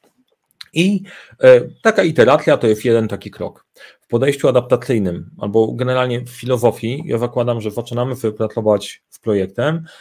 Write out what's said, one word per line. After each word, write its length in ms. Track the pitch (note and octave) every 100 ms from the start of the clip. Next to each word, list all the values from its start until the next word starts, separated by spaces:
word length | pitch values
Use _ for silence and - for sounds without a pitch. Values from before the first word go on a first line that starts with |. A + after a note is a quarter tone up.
| _ _ _ _ _ _ -
I, 280 | D#3+ F#3 G3+ G3 - - -
e, 180 | C3 B2 - -
taka 220 | A3+ G#3+
iteracja 540 | F3+ D#3+ A2+ D3+ D#3 C#3+
to 100 | A#2
jest 180 | G#2+ B2
jeden 220 | A#2 A2
taki 240 | G2 G2+
krok. 340 | - F#2 - _ _ - _ _
W 0 |
podejściu 380 | A#2 C#3 C#3 C#3+
adaptacyjnym 840 | B2 A#2+ A#2 - A#2 F#2+ E2+ E2 -
albo 320 | G#2 A2 A2+
generalnie 480 | A#2+ B2 B2+ B2+ A#2+
w 80 | A#2+
filozofii 760 | - B2 B2+ A#2 - A2+ C#3 D#3+
ja 120 | A#2
zakładam, 440 | A#2+ B2 A#2+ A#2
że 100 | G#2+
zaczynamy 440 | A#2+ A#2 A#2+ B2+ B2
sobie 220 | A2 G#2+
pracować 680 | A2 - G#2+ G#2 - - _
z 100 | -
projektem, 680 | A2+ G2+ F#2+ - C#3 E3 D#3+ -